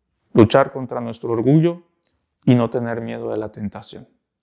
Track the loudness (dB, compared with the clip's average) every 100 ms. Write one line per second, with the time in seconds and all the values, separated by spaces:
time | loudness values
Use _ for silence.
0 | _ _ _ 4 6 6 2 -2 -10 -8
1 | -10 -10 -6 -2 2 2 2 -2 _ _
2 | _ _ _ _ 2 2 2 -2 -6 -6
3 | -8 -10 -8 -6 -8 -10 -12 -12 -18 -20
4 | -20 _ _ _